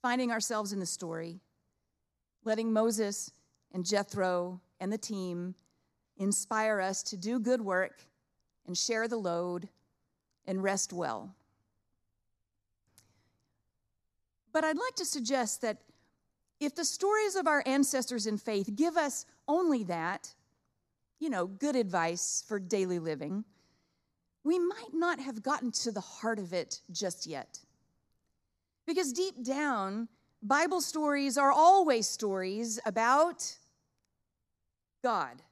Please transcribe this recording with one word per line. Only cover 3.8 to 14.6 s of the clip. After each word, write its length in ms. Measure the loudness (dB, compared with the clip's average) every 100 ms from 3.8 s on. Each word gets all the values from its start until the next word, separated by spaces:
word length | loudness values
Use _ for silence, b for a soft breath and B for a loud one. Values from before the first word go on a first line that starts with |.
| 0
Jethro 720 | 0 0 -2 0 0 -2 -8 _ _
and 100 | -4
the 60 | -4
team 580 | -4 -6 -4 -6 -6 -10 _ _ _ _ _ -4
inspire 640 | -2 -2 -2 0 2 2
us 220 | 0 -2
to 120 | -6 -6
do 240 | -2 -2
good 220 | 2 0
work 400 | 2 0 0 -6 -20 _ _ _ _ _ -8
and 100 | -4
share 300 | -2 -2 -2
the 80 | -2
load 540 | -2 -2 -2 -6 -8 _ _ _ _ _ _ _ -6
and 160 | -2
rest 300 | 0 0 -4
well. 420 | -4 -4 -4 -8 -18 _ _ _ _ _ _ _ _ _ _ _ _ _ _ _ _ _ _ _ _ _ _ _ _ _ _ _ _ _ _ _
But 140 | -2